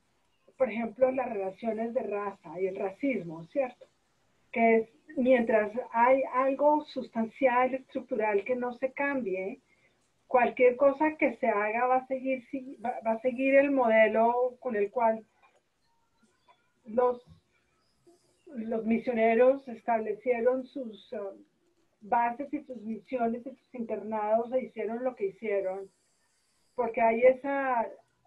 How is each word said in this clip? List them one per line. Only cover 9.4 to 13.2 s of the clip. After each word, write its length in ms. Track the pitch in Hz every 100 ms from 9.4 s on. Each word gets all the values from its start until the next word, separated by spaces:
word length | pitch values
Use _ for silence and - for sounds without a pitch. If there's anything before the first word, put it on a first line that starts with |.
| 190 277 _ _ _ _ _ _ -
cualquier 500 | 254 233 - 247 247
cosa 400 | 277 269 311 311
que 200 | 277 226
se 100 | 233
haga 400 | 208 208 226 254
va 100 | 254
a 100 | 254
seguir, 380 | 262 262 262 -
si-, 260 | 269 254 269
va, 140 | 226 254 226
va 60 |
a 80 | 226